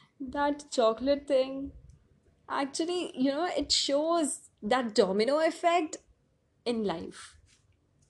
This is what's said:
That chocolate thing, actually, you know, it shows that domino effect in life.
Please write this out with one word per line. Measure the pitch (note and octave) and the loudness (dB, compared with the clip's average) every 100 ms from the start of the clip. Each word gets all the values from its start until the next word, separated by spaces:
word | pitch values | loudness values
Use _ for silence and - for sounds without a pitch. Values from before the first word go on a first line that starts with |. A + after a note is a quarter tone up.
| _ - | _ -14
That | C4 C#4+ C#4+ C#4+ - | -8 -2 0 -2 -4
chocolate | - A3 A3+ C4 C#4+ - | 2 2 4 2 0 2
thing, | C4 C4 C4+ C#4 - - - _ _ _ _ - | 2 2 -4 -10 -12 -20 -20 _ _ _ _ -8
actually, | B3+ C#4 - E4 F4+ D#4+ - | -4 -4 -2 -2 -2 -4 0
you | C4+ | 0
know, | C#4 F4 - | 0 -2 -2
it | C#4+ | 0
shows | - - C#4+ D#4+ E4+ D4 - - _ | 0 2 0 2 0 0 -4 -14 _
that | G#3 B3 A#3+ G#3+ | -2 0 2 2
domino | F#3+ G3 A3+ D4 | 2 2 2 2
effect | D#4+ E4 F4 F4 D#4+ - _ _ _ _ _ _ - | 0 0 2 2 0 -6 _ _ _ _ _ _ -4
in | A3+ G3+ | -2 -2
life. | E3 F#3 - - - _ _ _ _ _ _ _ | -4 -8 -14 -20 -20 _ _ _ _ _ _ _